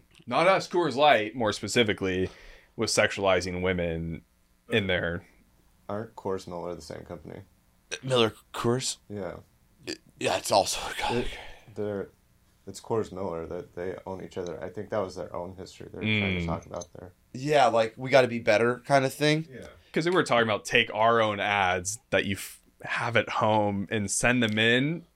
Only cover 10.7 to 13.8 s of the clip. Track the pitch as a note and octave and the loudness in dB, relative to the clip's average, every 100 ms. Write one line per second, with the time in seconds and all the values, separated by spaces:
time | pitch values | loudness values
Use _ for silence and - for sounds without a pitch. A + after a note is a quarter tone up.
10.7 | - - - - A#2+ B2 - - - - | -2 -6 -6 -4 -2 -4 -8 -14 -20 -14
11.7 | G#2+ G#2 G2+ - _ _ _ _ _ - | -8 -6 -6 -8 _ _ _ _ _ -18
12.7 | F#2+ - A2+ E2 F#2 G2 E2 E2 F2 F2+ | -14 -4 -2 -2 -6 -6 -6 -8 -10 -12
13.7 | - | -10